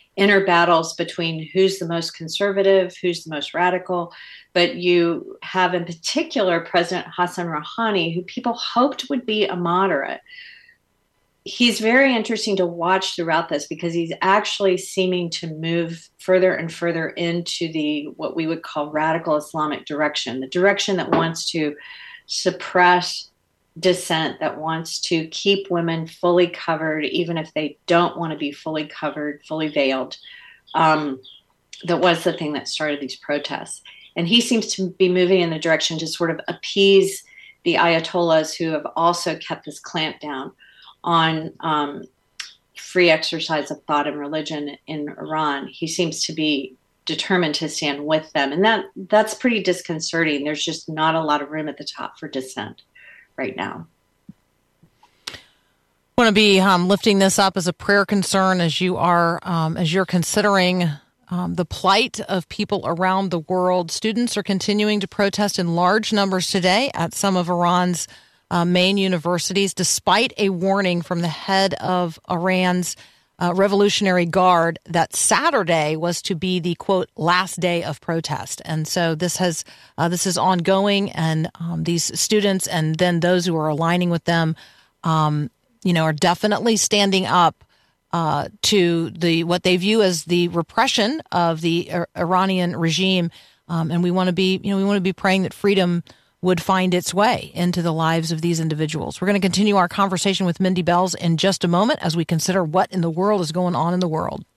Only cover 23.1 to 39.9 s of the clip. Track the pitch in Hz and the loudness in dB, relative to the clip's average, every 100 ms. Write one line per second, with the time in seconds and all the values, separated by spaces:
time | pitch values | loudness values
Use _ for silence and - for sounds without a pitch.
23.1 | - - _ _ _ _ - 180 175 - | -8 -14 _ _ _ _ -2 0 0 0
24.1 | 160 160 - 156 - 156 160 165 - - | -2 -2 -2 -4 -4 -6 -6 -6 -8 -4
25.1 | 165 160 - 196 196 - 175 165 165 160 | -2 -4 -4 0 0 0 -2 -2 -4 -6
26.1 | - 175 175 175 - - 160 160 156 151 | -2 2 4 2 0 -4 -4 -2 -4 -4
27.1 | 165 165 165 156 - 151 - - 170 175 | -4 -4 -6 -6 -6 -6 -6 0 2 2
28.1 | 165 165 151 143 143 160 156 151 - 156 | -2 -6 -4 -6 -6 -6 -6 -8 -8 -8
29.1 | 151 147 147 - 156 156 147 135 131 - | -6 -8 -8 -8 -6 -2 0 0 0 -4
30.1 | - - - - - _ 160 160 156 147 | -12 -20 -20 -20 -20 _ 2 4 2 0
31.1 | 131 - - _ _ _ - 170 165 180 | -8 -12 -20 _ _ _ -10 -2 2 2
32.1 | 165 180 165 156 147 - - 151 147 131 | 2 0 -2 -4 -6 -6 -6 -4 -4 -8
33.1 | - - 147 147 143 - - - - - | -10 -6 -6 -4 -10 -10 -16 -20 -20 -12
34.1 | - 170 240 240 226 214 - 185 - 185 | -6 2 2 2 0 -2 -4 -4 2 2
35.1 | 180 180 190 170 160 165 156 - 160 160 | 4 4 4 2 0 0 0 0 -4 -6
36.1 | - 170 160 - - - 202 196 196 190 | -4 -4 -4 -8 -10 -4 2 6 6 4
37.1 | - - - - _ 180 165 170 165 165 | -2 -14 -20 -20 _ -2 2 2 2 0
38.1 | 180 170 160 156 - 165 156 - - 170 | 0 2 2 2 -4 -4 -4 -6 0 2
39.1 | 175 175 165 - 156 - - - | 2 -2 -6 -8 -10 -12 -16 -8